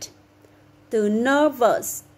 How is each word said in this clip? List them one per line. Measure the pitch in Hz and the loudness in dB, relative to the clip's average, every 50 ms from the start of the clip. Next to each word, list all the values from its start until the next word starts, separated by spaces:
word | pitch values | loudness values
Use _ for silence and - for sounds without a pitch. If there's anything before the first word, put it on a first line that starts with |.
| - - - _ _ _ _ _ - - _ _ - - - _ _ - | -16 -20 -20 _ _ _ _ _ -20 -20 _ _ -20 -20 -20 _ _ -4
Từ | - 220 208 208 | -2 -2 0 0
nervous, | 214 220 240 262 277 285 302 302 262 240 240 208 147 - - - - - - - _ | 0 0 0 2 2 2 2 0 2 2 2 2 2 0 -4 -8 -12 -12 -16 -20 _